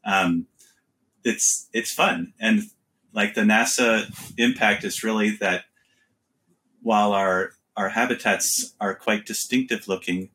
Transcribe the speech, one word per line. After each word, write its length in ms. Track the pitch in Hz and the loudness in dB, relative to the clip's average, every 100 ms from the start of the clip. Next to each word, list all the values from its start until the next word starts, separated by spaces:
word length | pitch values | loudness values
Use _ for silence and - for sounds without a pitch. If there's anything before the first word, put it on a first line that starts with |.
| 104 | 0
Um, 400 | 98 87 85 - _ - _ _ _ _ _ | 2 2 0 -4 _ -20 _ _ _ _ _
it's, 440 | 123 107 - - - | -4 0 0 0 -4
it's 180 | 113 110 | -6 -4
fun. 420 | - 190 - 85 _ | -2 0 0 -6 _
And, 300 | 110 107 104 _ _ _ _ | 0 2 0 _ _ _ _
like, 220 | 110 104 | -4 -2
the 80 | - | 2
nasa 640 | 107 107 120 - 120 110 107 - - - | 4 4 2 2 2 2 0 -12 -16 0
impact 460 | 120 127 110 101 | 0 4 2 2
is 200 | 101 - | -4 -4
really 280 | 113 110 104 104 | -2 0 0 0
that 280 | 98 92 - _ _ _ _ _ _ _ _ _ _ _ | -2 -2 -6 _ _ _ _ _ _ _ _ _ _ _
while 300 | 117 107 104 | 0 4 4
our, 420 | 98 95 92 95 _ _ - | 2 2 0 -2 _ _ -6
our 140 | 98 | -4
habitats 880 | 107 123 120 117 95 - - - _ | 0 -2 0 0 0 0 -2 -6 _
are 160 | 101 95 | -6 -4
quite 300 | - 107 104 | -2 -2 -4
distinctive 600 | 110 - 127 131 107 - | -8 -2 -2 0 -6 -4
looking 420 | 95 - 92 95 | -6 -4 -6 -6